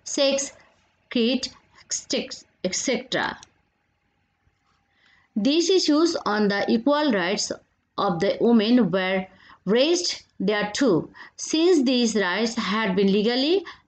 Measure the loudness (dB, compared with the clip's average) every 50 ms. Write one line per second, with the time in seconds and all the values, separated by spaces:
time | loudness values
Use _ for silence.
0 | _ -8 -4 0 0 0 0 -2 -4 -8 -12 -18 _ _ _ _ _ _ _ _
1 | _ _ -2 -2 0 0 0 -2 -4 -8 -12 -18 _ _ _ -20 _ _ -12 -12
2 | -8 -6 -6 -6 -6 -8 -12 -18 -20 _ _ _ -8 -6 -6 -4 -4 -2 -4 -4
3 | -4 -6 -6 -4 -4 -6 -8 -12 -16 -20 _ _ _ _ _ _ _ _ _ _
4 | _ _ _ _ _ _ _ _ _ _ _ _ _ _ _ _ _ _ _ _
5 | _ _ _ _ _ _ _ -2 0 0 2 2 2 2 2 2 2 2 2 2
6 | 2 2 0 -2 -4 -2 0 0 0 0 0 0 0 0 0 0 2 2 2 2
7 | 2 0 0 0 0 -2 -2 -4 -4 -6 -8 -12 _ _ _ _ _ _ _ -4
8 | -2 -2 -2 0 -2 -2 0 0 2 4 4 4 4 4 4 4 4 2 0 0
9 | 0 0 -2 -2 -4 -6 -12 -20 -20 -20 -20 _ _ 0 2 2 4 2 2 0
10 | -2 -6 -8 -10 -14 _ _ -6 -4 -2 -2 -2 -4 -4 -2 0 2 2 2 2
11 | 0 -4 -12 -20 -20 -20 _ -16 -8 -4 0 2 4 4 4 4 2 2 2 2
12 | 0 0 0 0 -2 0 -2 -2 -2 -2 -4 -4 -4 -2 -2 -2 -2 0 0 2
13 | 2 4 4 2 2 2 0 0 0 0 0 0 -2 -6 -12 -20 _